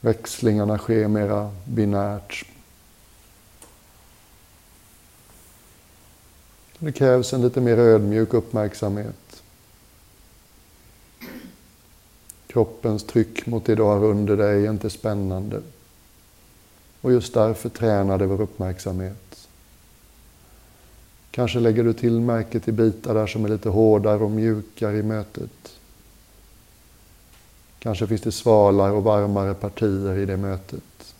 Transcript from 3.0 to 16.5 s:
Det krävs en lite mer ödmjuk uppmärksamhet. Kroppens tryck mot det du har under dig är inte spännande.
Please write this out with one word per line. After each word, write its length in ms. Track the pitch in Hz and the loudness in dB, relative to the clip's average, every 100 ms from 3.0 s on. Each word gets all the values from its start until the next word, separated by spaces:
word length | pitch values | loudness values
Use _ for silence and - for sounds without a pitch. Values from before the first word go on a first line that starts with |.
| _ _ _ _ _ _ - _ _ _ _ _ _ _ _ _ _ _ _ _ _ _ _ - - _ _ _ _ _ - _ _ _ _ _ _ - | _ _ _ _ _ _ -20 _ _ _ _ _ _ _ _ _ _ _ _ _ _ _ _ -20 -20 _ _ _ _ _ -20 _ _ _ _ _ _ -10
Det 140 | 156 | -8
krävs 420 | 135 135 127 123 | 0 4 4 2
en 80 | 131 | 0
lite 200 | 123 127 | 0 2
mer 160 | 123 113 | 2 6
ödmjuk 560 | 117 110 101 107 110 | 6 6 4 0 2
uppmärksamhet. 1080 | 120 110 113 104 - 104 101 110 - _ - - _ _ _ _ _ _ _ - _ _ _ _ _ - - _ _ 254 254 - - _ _ _ _ _ _ _ - _ | 0 -2 -4 -4 -4 -6 -6 -10 -14 _ -20 -20 _ _ _ _ _ _ _ -20 _ _ _ _ _ -20 -20 _ _ -20 -20 -20 -20 _ _ _ _ _ _ _ -20 _
Kroppens 560 | 123 107 - 117 107 | 0 0 0 -4 -4
tryck 420 | - 117 113 - - | -2 0 0 -4 -6
mot 200 | 117 113 | -6 0
det 100 | 110 | 2
du 60 | |
har 220 | 107 104 | 2 4
under 340 | 107 104 101 101 | 2 2 0 2
dig 280 | 104 101 107 | 2 2 0
är 60 | |
inte 180 | 107 107 | -2 -6
spännande. 720 | - 110 101 95 92 101 104 165 - _ _ _ _ _ _ _ | -6 -6 -4 -4 -4 -6 -10 -12 -20 _ _ _ _ _ _ _